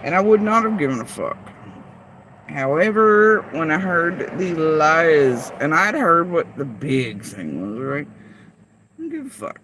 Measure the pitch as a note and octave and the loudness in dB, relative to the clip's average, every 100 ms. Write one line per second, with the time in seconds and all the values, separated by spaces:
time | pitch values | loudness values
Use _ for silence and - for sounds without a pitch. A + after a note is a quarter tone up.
0 | B2+ F3 G3+ G#3+ G#3+ A3 A3 G#3+ C#3+ B2+ | -2 0 4 4 4 2 0 -2 -2 -2
1 | A2 - D#2 - - - - - - - | -8 -8 -8 -8 -14 -20 -20 -20 -20 -20
2 | - - - - - D3 C3+ D3 G#3 G#3+ | -20 -20 -20 -20 -14 -6 -2 2 2 4
3 | A3 G#3 G#3+ G#3+ - D3+ D#3+ D#3 F#3+ F3 | 4 6 6 4 0 -4 -2 0 0 0
4 | E3+ F3 - D3 F#3 E3+ D#3 D#3 D3+ D#3+ | 0 -2 -8 -4 -4 -2 0 2 4 4
5 | E3 D3+ C#3 B2 - - C#3+ D#3 G3 D#4 | 4 6 4 0 -6 -6 0 2 2 0
6 | A3 E3+ F3 E3+ - - C#3 G#2+ D3 C3 | 2 2 2 -2 -4 -8 -10 -8 -2 -2
7 | B2 G#2 A2 G2 E2 D2 F#2+ A2 C3+ C#3+ | -2 -8 -14 -12 -10 -8 -8 -8 -8 -8
8 | D3 - - - - _ _ _ _ _ | -10 -16 -20 -20 -20 _ _ _ _ _
9 | D#4+ D#4+ C4+ - - - | -12 -10 -12 -14 -14 -14